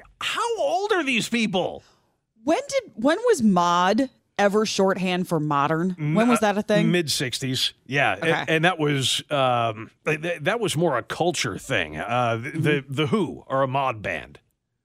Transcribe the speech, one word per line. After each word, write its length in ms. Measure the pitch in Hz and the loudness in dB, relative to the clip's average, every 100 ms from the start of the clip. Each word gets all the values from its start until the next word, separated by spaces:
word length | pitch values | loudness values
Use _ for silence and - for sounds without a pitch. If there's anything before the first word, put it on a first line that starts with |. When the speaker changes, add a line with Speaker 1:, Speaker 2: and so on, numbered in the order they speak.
| - _ | -20 _
Speaker 1:
How 380 | - - 466 453 | -6 -4 -4 -2
old 340 | 285 339 415 | -2 -2 0
are 120 | 392 | 0
these 240 | 277 240 - | 0 -2 0
people? 540 | 240 214 185 160 71 - _ _ _ _ _ | -2 0 -2 -4 -6 -16 _ _ _ _ _
Speaker 2:
When 160 | 220 359 554 | -2 -2 0
did, 240 | 539 415 - | -4 -4 -2
when 220 | 247 359 494 | 0 2 2
was 160 | 381 | 2
mod 680 | 220 180 175 175 180 220 269 - _ - | 4 4 4 4 4 2 0 -4 _ 0
ever 280 | 202 202 214 | 2 2 0
shorthand 600 | - 190 190 185 180 180 | 2 2 2 0 -2 0
for 100 | 165 | -2
modern? 540 | 151 143 143 160 180 180 | 0 2 2 2 0 -2
Speaker 1:
M-, 160 | 151 | 0
Speaker 2:
When 140 | 165 240 | 2 4
was 100 | 233 | 4
Speaker 1:
uh, 140 | 214 | 2
Speaker 2:
that 60 | 202 | 0
a 40 | |
thing? 280 | 208 208 170 | 2 2 4
Speaker 1:
mid-sixties, 840 | 175 151 - 127 - 131 127 - - - | 2 0 -2 -4 -4 -4 -2 -4 -6 -6
yeah. 300 | 139 123 95 | 0 0 2
Speaker 2:
Okay. 120 | 165 | 0
Speaker 1:
A-, 140 | 160 147 | 0 0
and 160 | 160 | 2
that 140 | 165 175 | 2 0
was, 440 | 147 143 120 - - | 0 0 0 -2 -2
um, 600 | 143 131 120 117 107 107 _ | 0 2 2 0 -4 -12 _
th-, 160 | - 156 | -6 -4
th-, 200 | 165 165 | -4 -4
that 180 | 151 233 | -2 0
was 160 | 202 139 | -2 0
more 220 | 170 123 | 0 0
a 40 | |
culture 540 | 113 - 170 165 117 87 | -4 -2 -2 0 -4 -6
thing. 400 | - 117 78 78 | -4 -2 -2 -6
Uh, 420 | 95 123 120 113 | -4 -2 0 -2
th-, 100 | 123 | -6
Speaker 2:
Mm-hmm. 80 | 151 | -2
Speaker 1:
the, 220 | 156 143 135 | 0 0 -2
the 180 | 131 151 | -4 0
Who 380 | 220 147 76 - | 0 -2 -6 -6
are 160 | 135 | -2
a 60 | 135 | 0
mod 340 | 135 135 113 | 0 -2 -4
band. 380 | 98 82 64 73 _ _ _ _ | -6 -8 -10 -20 _ _ _ _